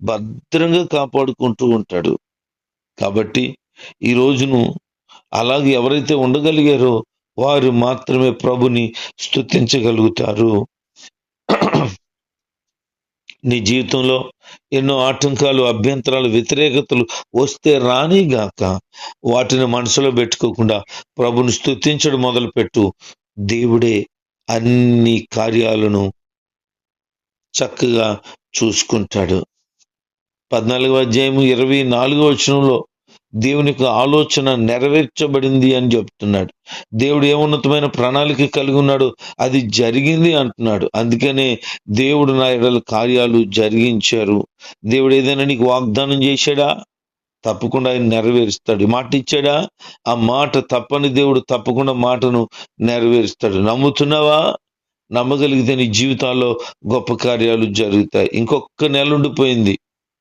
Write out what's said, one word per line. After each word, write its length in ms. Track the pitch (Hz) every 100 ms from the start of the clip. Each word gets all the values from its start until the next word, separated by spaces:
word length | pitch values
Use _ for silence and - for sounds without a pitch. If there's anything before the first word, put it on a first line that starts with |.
భద్రంగా 840 | 98 107 110 117 - 165 170 175 170
కాపాడుకుంటూ 800 | 151 139 139 131 120 123 107 123
ఉంటాడు. 540 | 113 98 90 82 - _ _ _ _ _ _ _ -
కాబట్టి 580 | 101 101 104 127 127 143 _ _ - -
ఈ 100 | 117
రోజును 600 | 120 135 131 135 127 117 - _ _ _ - -
అలాగే 380 | 104 120 139 139
ఎవరైతే 400 | 127 120 147 135 147
ఉండగలిగారో, 880 | 127 139 151 156 147 135 127 113 - _ _ -
వారు 340 | 135 143 131
మాత్రమే 600 | 120 120 127 - 127 127
ప్రభుని 640 | 117 127 123 127 120 113 117 - -
స్తుతించగలుగుతారు. 1500 | - 135 131 139 120 135 113 113 110 - 110 107 113 104 - _ _ _ - _ _ _ - - 190 151 127 95 _ _ _ _ _ _ _ _ _ _ _ _ - - 127
నీ 140 | 123
జీవితంలో 720 | 104 127 117 135 127 127 - - - - -
ఎన్నో 280 | 135 135 135
ఆటంకాలు, 640 | 131 131 143 135 143 135
అభ్యంతరాలు, 640 | 123 110 117 135 127 131 127
వ్యతిరేకతలు 800 | 113 113 135 151 131 - 123 117 - - 117
వస్తే 420 | 135 - 156 143
రానిగాక, 1000 | 123 127 156 196 175 123 101 - 92 92 - - - - 120
వాటిని 400 | 120 127 131 127
మనసులో 460 | 120 120 139 139
పెట్టుకోకుండా 720 | 120 117 - 120 117 110 104 - - - -
ప్రభుని 340 | 120 120 123
స్తుతించడం 680 | 110 - 135 151 147 151 135
మొదలుపెట్టు. 720 | 123 120 117 - 110 120 98 - - - _ -
దేవుడే 680 | 98 117 120 117 117 104 - _ _ _ -
అన్ని 760 | 113 117 123 123 120 117 113 -
కార్యాలను 800 | 113 113 113 110 110 107 101 98 - _ _ _ _ _ _ _ _ _ _ _ _ _
చక్కగా 680 | - 131 - 123 117 110 101 - - _ -
చూసుకుంటాడు. 800 | 113 92 - 113 101 104 90 92 - _ _ _ _ _ _ _ _ _ -
పద్నాలుగవ 480 | 117 110 127 131 131
అధ్యాయము 420 | 123 113 135 135
ఇరవై 420 | 135 123 131 139
నాలుగవ 440 | 131 120 131 147 151
వచనంలో 580 | 139 - 139 139 117 - _ _ _ _ 107
దేవుని 320 | 123 143 147
యొక్క 160 | 131
ఆలోచన 720 | 127 107 113 151 147 - 135 127
నెరవేర్చబడింది 1200 | 113 120 143 151 139 - 147 135 135 135 131 127
అని 120 | 123
చెప్తున్నాడు. 640 | 113 95 - 104 98 90 _ - - -
దేవుడు 320 | 110 139 147 143
ఏ 80 |
ఉన్నతమైన 520 | 147 151 147 139 147 147
ప్రణాళిక 720 | - 123 139 147 123 143 147
కలిగి 220 | 139 139
ఉన్నాడో 380 | 139 135 131 - - -
అది 220 | 131 131
జరిగింది 720 | 113 110 117 127 143 165 170
అంటున్నాడు. 580 | 151 127 - 113 104 - 104
అందుకనే, 640 | 117 117 139 135 131 113 - - -
"దేవుడు 440 | 104 135 147 139
నా 160 | 131 131
ఎడల 300 | 123 123 120
కార్యాలు 640 | - 110 120 123 123 117
జరిగించారు." 1040 | 104 104 107 113 123 113 - 117 101 104 - _ - - 107
దేవుడు 280 | 127 131
ఏదైనా 300 | 135 131 139
నీకు 200 | 139 127
వాగ్దానం 600 | 123 123 123 110 139 139
చేశాడా? 600 | 135 139 - 143 147 - - _ _ _ _ _
తప్పకుండా 480 | 113 101 117 131 127
ఆయన 100 | 127
నెరవేరుస్తాడు. 840 | 117 113 110 120 110 - - 104 104
మాట 300 | 120 120 139
ఇచ్చాడా? 540 | 123 147 143 147 196 _ - - 113
ఆ 80 | 120
మాట 420 | 113 131 143 143
తప్పని 520 | - 123 117 143 143
దేవుడు 300 | 127 139 131 -
తప్పకుండా 440 | 123 113 120 135
మాటను 560 | 127 123 123 127 120 110 - - -
నెరవేరుస్తాడు. 760 | 113 120 117 120 110 - 107 95
నమ్ముతున్నావా? 1000 | 104 123 143 131 143 151 151 151 160 - _ _ _ _ -
నమ్మగలిగితే 640 | 120 123 139 139 135 120 131
నీ 120 | 120
జీవితాల్లో 720 | 107 131 120 131 127 123 117 - - 101
గొప్ప 220 | 120 -
కార్యాలు 520 | 120 127 120 117 113 110
జరుగుతాయి. 640 | 101 107 101 104 101 -
ఇంకొక 520 | 110 117 143 - - 151
నెల 280 | 139 143
ఉండిపోయింది, 640 | 147 143 127 131 120 101 98 _ _ _ _